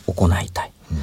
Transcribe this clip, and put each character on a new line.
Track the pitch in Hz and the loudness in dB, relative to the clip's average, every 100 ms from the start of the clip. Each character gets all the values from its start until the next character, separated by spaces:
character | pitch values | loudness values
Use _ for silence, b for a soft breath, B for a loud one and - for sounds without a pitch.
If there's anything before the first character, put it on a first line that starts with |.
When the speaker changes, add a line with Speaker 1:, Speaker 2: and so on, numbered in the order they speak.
| - | -2
Speaker 1:
行 | 90 87 | 2 2
い | 90 - | 2 -2
た | - - | -8 -8
い。 | - B | -12 B
Speaker 2:
う | |
ん。 | 78 | -6